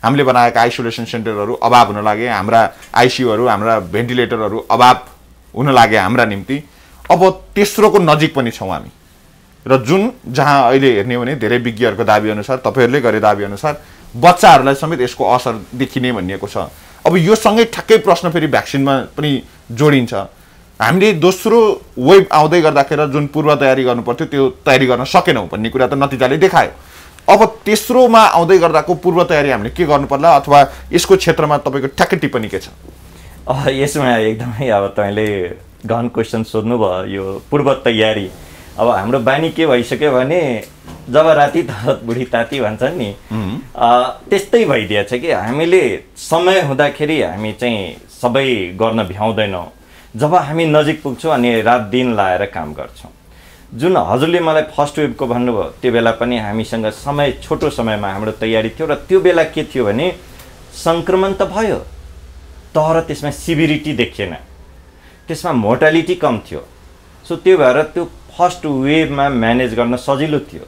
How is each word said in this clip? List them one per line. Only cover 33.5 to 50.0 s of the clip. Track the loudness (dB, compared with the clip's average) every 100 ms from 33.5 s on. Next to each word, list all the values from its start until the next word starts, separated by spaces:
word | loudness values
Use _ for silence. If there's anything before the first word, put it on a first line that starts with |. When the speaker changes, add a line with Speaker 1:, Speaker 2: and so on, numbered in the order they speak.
| -2 -2
Speaker 2:
यसमा | -2 -2 0 0 2
एकदमै | 0 -2 -6 -6 0
अब | 0 0
तपाईँले | -2 -4 -2 -2 -4 -6 -10 -20 -18 -6
गहन | -4 -4
क्वेसन | -4 -4 -4
सोध्नुभयो, | -4 -4 -2 -2 -2 -2 -6
यो | -8 -8 -10 -4
पूर्व | -2 0
तयारी। | 0 -2 0 0 0 -6 -12 -20 -20 -20 -2
अब | 0
हाम्रो | 0 0 -2
बानी | 0 0 -2
के | -2 0
भइसक्यो | 0 0 -2 0
भने | 0 0 0 -2 -4 -8 -20 -20 -20 -2
जब | 2 4
राति | 4 2 0
त | -4 -6 -4 -4
बुढी | -4 -6 -2
ताती | -4 -2 -4
भन्छन् | -4 -2 -4 -4
नि, | -8 -10 -10
Speaker 1:
उम्। | -8 -6 -8 -12 -2
Speaker 2:
अ, | 2 2 0 -6 -2
त्यस्तै | -2 2 0 2
भइदिएछ | 0 -2 -4 -2
कि | -4 -2
हामीले | -4 -2 -4 2 2 2 -4 -12 -20
समय | -4 0 2 0
हुँदाखेरि | 0 0 -2 0 -4 -2
हामी | -2 -4 -8
चाहिँ | -6 -4 -4 -6 -12 -20 -6
सबै | -2 -2 0 -2 -4 -4
गर्न | -2 -2
भ्याउँदैनौँ। | -4 -4 -4 -2 -4 -4 -10 -18 -20 -20